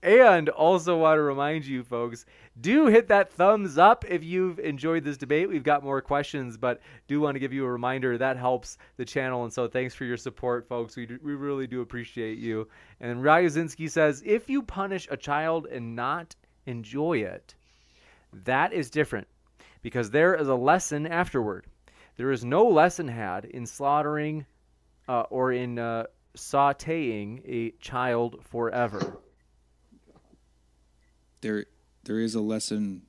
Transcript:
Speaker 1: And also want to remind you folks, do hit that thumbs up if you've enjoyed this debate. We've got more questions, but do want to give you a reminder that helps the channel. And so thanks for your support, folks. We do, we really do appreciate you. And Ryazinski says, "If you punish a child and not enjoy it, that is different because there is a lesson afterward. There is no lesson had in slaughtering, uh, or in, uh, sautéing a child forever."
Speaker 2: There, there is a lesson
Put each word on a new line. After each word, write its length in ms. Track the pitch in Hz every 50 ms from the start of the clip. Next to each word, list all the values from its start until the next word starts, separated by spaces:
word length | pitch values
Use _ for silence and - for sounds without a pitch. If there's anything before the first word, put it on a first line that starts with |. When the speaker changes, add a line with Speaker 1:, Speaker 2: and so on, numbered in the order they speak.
Speaker 1:
And 480 | - 170 202 240 262 233 190 170 156 147
also 480 | - - 151 165 190 185 156 170 180 165
want 200 | 160 156 156 156
to 40 |
remind 440 | 151 147 139 135 143 147 156 160 147
you 160 | 135 139 127 123
folks, 400 | 117 120 117 120 120 117 117 - _ - - - - _ 117
do 280 | 113 160 233 294 320 269
hit 200 | 208 226 233 -
that 240 | 214 202 190 190
thumbs 460 | - - 175 190 214 214 202 190 139 143
up 260 | 175 202 233 247 - -
if 120 | 180 170
you've 380 | 156 165 175 185 185 185 175 -
enjoyed 460 | - 156 147 135 131 160 165 165 151
this 100 | 143 147
debate. 320 | 131 143 123 147 156 175 196
We've 160 | 202 156 127
got 180 | 147 147 143
more 200 | 143 139 139 135
questions, 560 | 127 - 156 143 143 - - 147 131 123 113 110
but 240 | 131 127 120 - _ - - - _ _
do 140 | 139 147
want 140 | 151 147 139
to 40 | 135
give 140 | 131 135 123
you 100 | 135 135
a 80 | 123
reminder 460 | 123 120 120 123 131 135 127 127 120 117
that 180 | 127 131 131
helps 420 | 127 123 127 127 123 - - - _ - _ _ _
the 80 | 127
channel. 400 | 113 - 143 131 131 127 123 120
And 80 | 117 -
so 120 | - 123 117
thanks 260 | - 127 127 127 -
for 80 | - 135
your 140 | 123 120 113
support, 500 | - 135 117 - - 123 120 123 117 _
folks. 300 | 127 120 117 113 - -
We 80 | 120
do, 120 | 110 120 127 -
we 120 | 143 143
really 320 | 139 135 143 143 135 135 127
do 120 | 120 127
appreciate 580 | 120 113 - 123 117 - - 120 113 110 110 113
you. 300 | 117 113 110 110 110 107 _ - - _ - _
And 240 | - 120 120 120 127
Ryazinski 640 | 143 156 170 180 170 143 156 170 156 - - 160 156
says, 320 | - 165 156 151 143 127 -
"If 240 | 214 208 226 233 -
you 120 | 269 277
punish 460 | 254 - - 196 196 196 196 185 - -
a 60 | -
child 520 | - - - 143 147 156 160 160 165 156 -
and 280 | 120 131 120 113 117
not 400 | 117 120 131 147 170 170 160 - _ _ _ _ _ _
enjoy 540 | - 123 117 113 104 117 139 151 165 175 123
it, 360 | 107 92 92 92 _ _ - _ _ _ _ _ _ _ _ _ _ _ _ _ _ _ - 98 92
that 300 | 110 127 131 151 175 -
is 160 | - 151 117
different 400 | - 147 151 - - 107 - _ _ _ _ _ _ _ - _ _ _
because 280 | _ 120 - 127 120 104
there 240 | 107 143 160 180 185
is 140 | 160 151 135
a 60 | 135
lesson 520 | 123 123 139 160 185 - - 151 147 151 160
afterward. 580 | 170 165 165 - - 135 113 107 95 90 - - - _ _ _ _ _ - _ _ _
There 140 | 120 135 135
is 100 | 120 113
no 240 | 120 131 175 220 240
lesson 400 | 196 156 156 180 175 - 175 143
had 380 | 117 117 110 95 90 95 110
in 200 | - - 127 120
slaughtering, 800 | 110 - - 139 139 143 147 151 147 151 151 151 151 156 156 143 _ _ _ _ _ _ _ _ _ _ _ _ -
uh, 140 | 127 120 113 -
or 240 | - 127 127 127 127
in, 260 | 123 127 123 120 120
uh, 280 | 117 117 117 113 113 - _ _ _ _ _
sautéing 1040 | - - - - 143 139 143 143 - - 156 165 165 156 123 113 104 104 101 110 131 -
a 260 | - 131 120 117 113 - _
child 640 | - - 131 123 123 127 120 117 120 120 110 - -
forever." 720 | - - 117 117 117 - 123 123 113 104 101 92 - - - _ _ _ _ _ _ _ _ _ _ _ _ _ _ _ _ _ _ _ _ _ _ _ _ _ _ _ _ _ _ _ _ _ _ _ _ _ _ _ _ _ _ _ _
Speaker 2:
There, 240 | - 110 107 104 - _ _ _ _ _ _ _ _
there 140 | - 107 110
is 140 | 113 113 107
a 40 | 113
lesson 600 | 107 107 110 110 - - 113 107 104 101 95 90 -